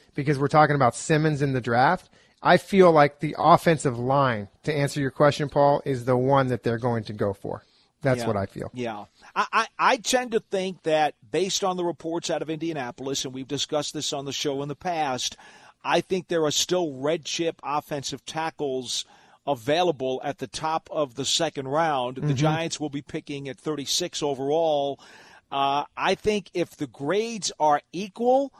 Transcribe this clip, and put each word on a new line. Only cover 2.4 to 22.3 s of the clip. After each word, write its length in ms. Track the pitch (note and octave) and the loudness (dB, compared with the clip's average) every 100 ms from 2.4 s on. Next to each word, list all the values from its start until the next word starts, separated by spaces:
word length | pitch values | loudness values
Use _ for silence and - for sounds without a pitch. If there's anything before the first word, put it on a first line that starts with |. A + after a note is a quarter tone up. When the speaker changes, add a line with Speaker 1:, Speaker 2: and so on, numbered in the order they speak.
Speaker 1:
I 140 | D3 F3+ | 4 4
feel 340 | - G3 F3+ | 4 6 8
like 260 | D#3+ D3 - | 8 6 2
the 160 | D3+ - | -8 2
offensive 640 | C#3+ E3+ - D#3 D3 A#2 | 6 6 6 2 0 -2
line, 480 | B2 C#3 C3+ A2 G2+ _ | 0 2 2 0 -6 _
to 100 | - | -4
answer 280 | D3+ C#3+ - | -2 -2 -2
your 100 | C3+ | -4
question, 380 | - D3 - C#3+ | 4 4 4 -2
Paul, 340 | D3 C#3+ C#3+ | 2 4 4
is 200 | - C3 | 0 -4
the 120 | A#2+ B2+ | 0 2
one 300 | B2+ C#3 C3 | 4 2 2
that 160 | A#2+ | 0
they're 160 | B2 A#2 | -2 -2
going 240 | B2 A#2 | 0 -2
to 100 | G#2 | -4
go 200 | G#2+ G#2 | -4 -4
for. 320 | G2 - - _ _ _ _ | -4 -8 -10 _ _ _ _
That's 180 | C3+ B2 | 0 0
Speaker 2:
Yeah. 60 | A#2 | 0
Speaker 1:
what 80 | G2+ | -2
I 100 | G2 | -4
feel. 240 | - - | -8 -12
Speaker 2:
Yeah. 340 | B2 A#2 G#2+ G2 _ - | -8 -8 -8 -14 _ -10
I, 120 | F3+ G#3+ | -4 0
I, 140 | G3+ A3+ - | 0 -2 0
I 200 | F3 B3+ | 2 2
tend 340 | - B3+ B3 | 0 -2 0
to 80 | A3 | -4
think 460 | - G3 F#3 F3 | -2 -4 -4 -6
that 320 | D#3+ D#3 D3+ - A2 | 0 2 0 -2 -6
based 360 | D#3 F#3+ - | -2 -2 -2
on 120 | G3 F3+ | -2 -2
the 80 | |
reports 460 | F3 D3+ D#3+ E3+ - | -4 -4 -6 -6 -4
out 100 | D#3 | -4
of 80 | D3+ | -4
Indianapolis, 760 | D#3 E3 D#3 B2 - C3+ C3+ | -6 -6 -6 -8 -8 -6 -6
and 100 | C#3 | -6
we've 140 | C3 C3 | -10 -8
discussed 460 | C#3 - D3+ D3 | -6 -2 -2 -4
this 180 | D#3 C#3 | -6 -6
on 140 | C#3+ C#3 | -6 -6
the 60 | |
show 300 | B2 D3+ C#3 | -4 -4 -4
in 60 | C#3+ | -6
the 80 | C#3+ | -8
past, 600 | F#3 E3 D3 B2+ - - - - - _ | -6 -2 -2 -2 -6 -8 -20 -20 -20 _
I 200 | C#3 D#3+ | 0 0
think 260 | - F#3 - | 0 -6 -2
there 160 | E3+ | 0
are 80 | D3+ | 0
still 400 | - - F3+ E3+ | 0 0 -2 -2
red 320 | C3 C#3+ E3+ | -4 -2 -2
chip 340 | C#3 - E3 - | -4 -4 -4 -4
offensive 600 | C3 D3 - D3 C3 C3 | -4 -6 -4 -8 -8 -10
tackles 800 | - D#3+ D#3+ - D3 C3 A#2+ - - - _ _ - | -10 -6 -6 -6 -4 -4 -4 -8 -8 -18 _ _ -4
available 760 | C3+ A2+ D#3 F3+ C#3 C3 C3 | -4 0 2 2 0 -4 -4
at 140 | C#3+ C#3 | -6 -8
the 80 | C3 | -10
top 420 | - D#3 D#3+ - | -6 -4 -4 -4
of 260 | D#3+ C#3+ A#2+ | -4 -4 -4
the 80 | C3 | -4
second 420 | - E3+ - C3+ | -2 -2 -4 -4
round. 480 | D3 E3 C#3+ B2 C3 | 0 0 0 -2 -4
The 60 | |
Speaker 1:
Mm-hmm. 120 | D3 | -2